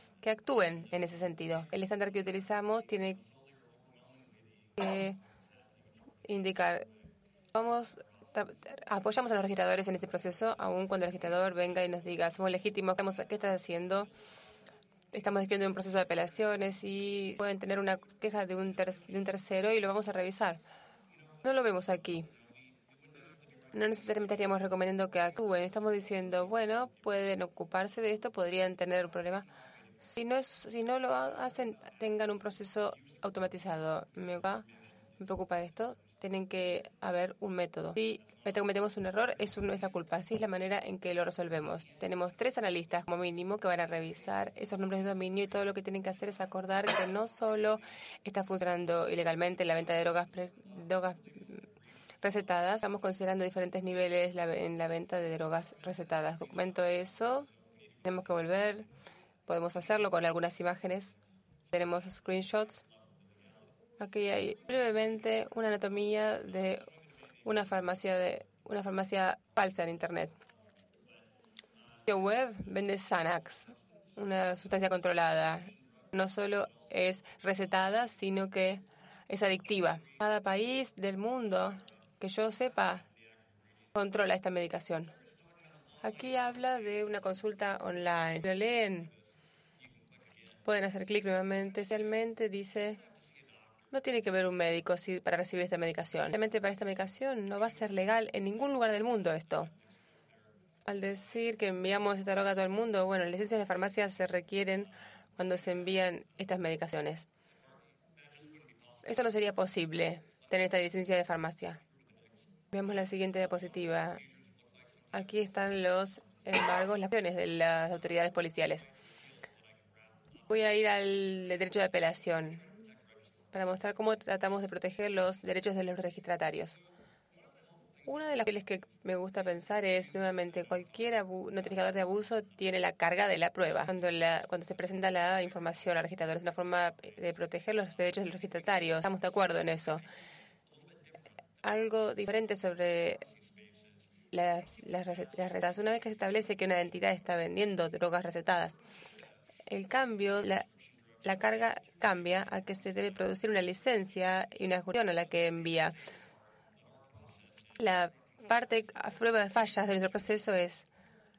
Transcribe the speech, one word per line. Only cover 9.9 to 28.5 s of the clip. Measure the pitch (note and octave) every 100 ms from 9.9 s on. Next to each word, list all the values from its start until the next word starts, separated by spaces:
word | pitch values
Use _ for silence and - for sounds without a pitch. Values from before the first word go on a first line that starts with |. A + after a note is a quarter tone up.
| F#3
ese | F#3
proceso, | F3 F#3 F3 A3+ -
aun | F#3+ F3+ F#3+
cuando | F#3+ F3+
el |
registrador | F#3 E3+ F3 F#3+
venga | F3 F3+ F3+ F3+
y |
nos | F3
diga, | F3 E3+ E3+
"Somos | E3 F#3+
legítimos, | F#3 G#3 G3+ F#3+ F#3
¿qué |
estamos, | G3 G3 -
qué | G#3
estás | G3+
haciendo?". | F#3 F#3 E3+ F3+ G3 G#3 - - - - - - - _ _ _
Estamos | G#3 G3+ G3+
describiendo | G3 G3 G3
un | G3
proceso | F#3+ F#3+
de |
apelaciones | F#3 E3+ E3+ G3 G#3+ G3+ G3 F#3+
y | G3+ G3 G3+ G3+ G3 G#3
pueden | G3+ G3
tener | G3 G3
una | G3 F#3 - -
queja | G#3+ G#3 F#3
de | F#3
un | F#3+ F#3
ter-, | F#3 F#3
de | - F#3+
un | G3
tercero | F#3+ - F#3+ G#3
y | A3+
lo | G3
vamos | G3+ G#3
a |
revisar. | F#3+ F#3 F#3+ G3 E3 - - - - _ - - -
No | C4
lo | C4+
vemos | A#3 F#3 F#3
aquí. | F3+ - E3+ D#3+ - - - - _ _ _ - - - - - - -
No | G#3+ G#3+
necesariamente | A3 - G#3+ G3+
estaríamos | G#3 G3 F#3+
recomendando | F#3+ F#3 F#3 F#3+ F#3+
que | F#3
actúen. | F3 F3 G#3+ F3+
Estamos | F3+ G#3+ G#3+
diciendo, | G#3 G3 G3 F#3 F3+ F3+
"Bueno, | A3+ G#3+ A3+ B3 -
pueden | G#3+ G3+ G3 F#3+
ocuparse | F3+ - E3+ F#3 G3+ A#3
de | A3
esto, | G#3+ A#3+
podrían | - F3